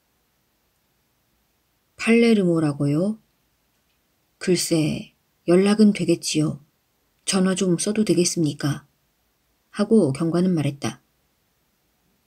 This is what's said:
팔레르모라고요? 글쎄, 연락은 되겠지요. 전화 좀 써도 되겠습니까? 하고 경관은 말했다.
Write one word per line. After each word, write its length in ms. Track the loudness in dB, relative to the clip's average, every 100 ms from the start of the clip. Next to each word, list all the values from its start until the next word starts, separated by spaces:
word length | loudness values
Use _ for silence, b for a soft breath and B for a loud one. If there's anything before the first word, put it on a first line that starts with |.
| _ _ _ _ _ _ _ _ _ _ _ _ _ _ _ _ _ _ _ -6
팔레르모라고요? 1200 | 0 2 4 4 2 0 0 -2 -2 0 -2 -4 _ _ _ _ _ _ _ _ _ _ _ -8
글쎄, 760 | -2 -2 0 -2 -2 -4 -10 _ _ _ 0
연락은 460 | 2 4 4 4
되겠지요. 680 | 2 -2 -2 -2 -2 -2 -4 _ _ _ _ _ _
전화 320 | -4 -2 0 0
좀 220 | -2 -2
써도 260 | -2 -2
되겠습니까? 840 | 0 0 0 -2 -4 -4 -6 -6 -12 _ _ _ _ _ _ _ _
하고 420 | -6 0 2 2
경관은 420 | -2 -2 -2 0
말했다. 480 | 0 -4 -6 -10 -10 _ _ _ _ _ _ _ _ _ _ _ _